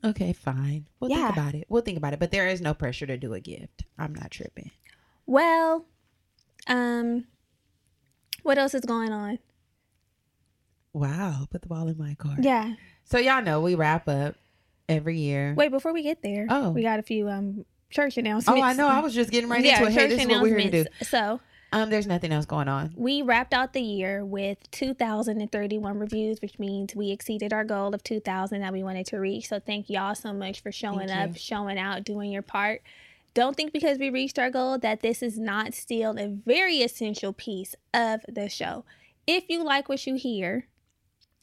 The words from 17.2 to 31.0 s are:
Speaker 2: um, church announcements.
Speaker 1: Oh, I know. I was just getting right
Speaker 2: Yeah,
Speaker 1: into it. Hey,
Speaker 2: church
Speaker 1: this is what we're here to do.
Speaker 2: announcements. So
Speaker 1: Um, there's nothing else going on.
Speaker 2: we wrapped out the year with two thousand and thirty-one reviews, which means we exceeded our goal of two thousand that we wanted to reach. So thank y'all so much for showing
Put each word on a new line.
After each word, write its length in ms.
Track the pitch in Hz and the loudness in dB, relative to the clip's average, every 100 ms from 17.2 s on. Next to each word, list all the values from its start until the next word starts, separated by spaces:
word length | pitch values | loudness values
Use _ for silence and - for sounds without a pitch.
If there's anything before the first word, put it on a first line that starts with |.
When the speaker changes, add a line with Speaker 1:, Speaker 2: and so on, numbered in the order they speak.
| 202 | -2
Speaker 2:
um, 360 | 196 196 202 - _ _ | -4 -6 -6 -12 _ _
church 280 | - 285 240 | 0 0 0
announcements. 420 | 226 208 - 254 | 0 0 4 4
Speaker 1:
Oh, 40 | |
I 100 | 254 | 4
know. 140 | 254 285 | 4 4
I 120 | 269 | 4
was 140 | 311 | 2
just 180 | 226 226 | 0 2
getting 180 | 240 233 | 2 2
right 140 | 240 | 4
Speaker 2:
Yeah, 140 | 277 233 | 6 6
Speaker 1:
into 80 | 214 | 6
it. 40 | |
Hey, 40 | 226 | 6
Speaker 2:
church 80 | - | 4
Speaker 1:
this 100 | 247 | 4
is 40 | 247 | 4
what 140 | 226 | 4
we're 60 | 220 | 6
here 80 | 214 | 4
to 140 | 208 | 4
do. 60 | 170 | 2
Speaker 2:
announcements. 280 | 160 - - | 2 -4 -2
So 300 | 240 208 214 - - _ | 0 0 -2 -8 -20 _
Speaker 1:
Um, 180 | 214 220 | 0 2
there's 160 | 214 202 | 0 2
nothing 260 | 175 170 | 0 0
else 140 | 151 151 | 0 0
going 220 | 151 139 | -2 0
on. 260 | 135 156 175 | -2 -4 -4
Speaker 2:
we 280 | 247 285 | -2 0
wrapped 300 | 254 233 254 | 2 2 2
out 200 | 254 262 | 0 0
the 80 | 269 | -2
year 420 | 226 202 185 196 | -2 -2 -2 -4
with 360 | 196 196 196 202 - | -4 -4 -4 -6 -10
two 240 | - 269 | -6 -4
thousand 480 | 262 233 214 220 214 | -2 0 0 0 -2
and 100 | 208 | -2
thirty-one 460 | 208 208 214 202 202 | -2 -2 -2 -4 -4
reviews, 420 | 208 214 214 214 | -4 -2 -2 -4
which 180 | 208 - | -8 -6
means 360 | 196 196 196 208 | -6 -4 -6 -4
we 140 | 202 | -4
exceeded 420 | 196 - 214 208 | -4 -6 -4 -2
our 100 | 214 | -2
goal 320 | 220 202 202 202 | 0 -2 -2 -4
of 80 | |
two 160 | - 214 | -4 -4
thousand 420 | 208 190 190 202 | -2 -2 -2 -4
that 100 | 190 | -4
we 100 | 190 | -4
wanted 240 | 190 185 185 | -4 -6 -6
to 100 | 208 | -4
reach. 280 | 196 220 - | -2 -4 -6
So 120 | 202 | -6
thank 300 | - 208 208 | -4 -6 -4
y'all 240 | 196 196 | -4 -2
so 180 | 214 220 | -4 -6
much 280 | 202 190 196 | -6 -6 -8
for 100 | 208 | -10
showing 360 | - 214 190 | -8 -4 -4